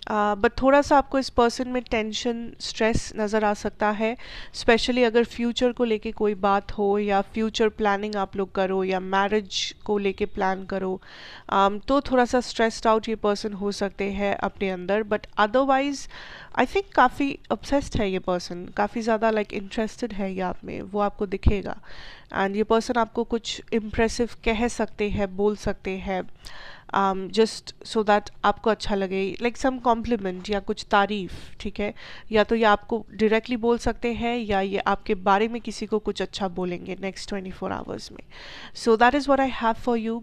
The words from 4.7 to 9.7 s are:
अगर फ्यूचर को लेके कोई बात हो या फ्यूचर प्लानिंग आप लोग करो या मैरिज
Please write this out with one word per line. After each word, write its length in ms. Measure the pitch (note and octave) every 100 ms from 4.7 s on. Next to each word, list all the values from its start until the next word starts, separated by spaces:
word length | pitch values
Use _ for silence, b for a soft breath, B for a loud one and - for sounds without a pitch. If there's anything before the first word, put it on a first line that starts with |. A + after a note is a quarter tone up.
| A3+ - B3 A#3
अगर 180 | A#3
फ्यूचर 480 | A#3 - A#3+ A3 B3
को 120 | A#3+
लेके 280 | A#3+ G#3+ A3+
कोई 220 | G#3 G#3
बात 380 | G3 G3+ G3 G3+
हो 260 | - G3+ G#3
या 220 | G#3 G3
फ्यूचर 480 | G3+ A3 A3 - A3
प्लानिंग 480 | A3 G#3+ G3 G#3+ G#3
आप 200 | G3 G3
लोग 160 | F#3+
करो 320 | G3+ F#3 F#3+
या 160 | F#3+ F#3
मैरिज 760 | F#3+ G3 G3 G#3+ F#3+ - -